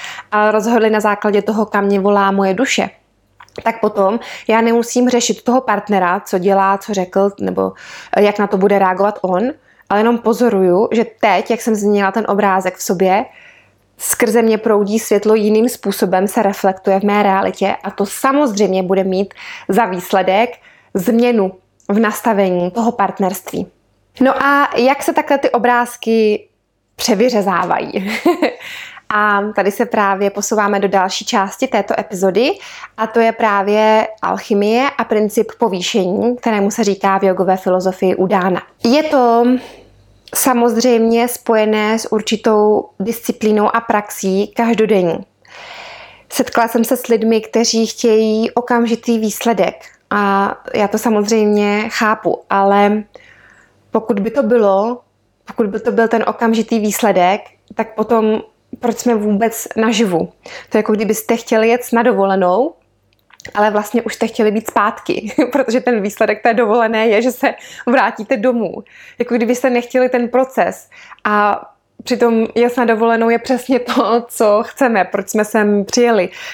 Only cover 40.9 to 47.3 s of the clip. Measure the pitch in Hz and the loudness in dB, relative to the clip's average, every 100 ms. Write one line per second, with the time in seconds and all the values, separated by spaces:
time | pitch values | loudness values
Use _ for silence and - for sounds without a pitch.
40.9 | 233 226 233 240 - - 220 214 214 214 | 4 4 2 0 -4 0 2 2 0 0
41.9 | 226 - 220 214 214 233 214 208 208 - | -2 -2 -4 -2 -2 2 2 2 2 -2
42.9 | _ 196 226 - - 214 214 208 233 - | _ -6 -6 -6 -2 0 2 2 -2 0
43.9 | 214 202 - 190 190 208 - 233 220 220 | -2 -2 -6 -2 -2 -2 -2 0 0 2
44.9 | 202 175 165 - _ _ - - - - | 2 2 -2 -10 _ _ -20 -20 -18 -18
45.9 | - - - _ - 233 - 226 233 226 | -20 -20 -20 _ -8 -4 -2 0 0 -2
46.9 | 247 - 220 220 | -2 -2 -2 0